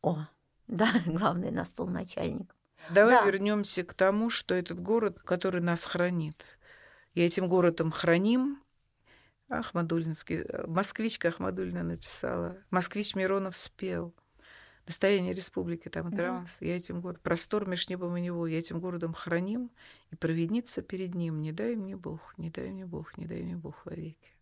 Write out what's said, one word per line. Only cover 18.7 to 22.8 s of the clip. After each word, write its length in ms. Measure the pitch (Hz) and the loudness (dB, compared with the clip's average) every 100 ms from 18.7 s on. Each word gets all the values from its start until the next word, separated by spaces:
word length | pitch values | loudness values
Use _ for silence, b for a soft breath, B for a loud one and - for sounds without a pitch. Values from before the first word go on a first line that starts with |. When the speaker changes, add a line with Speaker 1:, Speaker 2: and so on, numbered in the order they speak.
| 165 | -4
Speaker 2:
городом 340 | 180 175 170 | -4 -4 -4
храним, 580 | 160 - 170 185 226 240 B B B B | -6 -2 0 0 -2 -6 B B B B
и 40 | 165 | -4
провидница 680 | 160 165 165 226 240 - | 0 0 0 -2 -2 -8
перед 320 | - 185 185 | -8 -6 -6
ним. 280 | 175 170 156 | -4 -4 -2
Не 100 | 156 | -4
дай 240 | 160 220 233 | -4 -4 -4
мне 220 | 190 196 | -6 -8
Бог, 400 | 175 160 - - | -8 -10 -14 -10
не 120 | 165 | -10
дай 200 | 170 185 | -8 -10
мне 160 | 190 | -10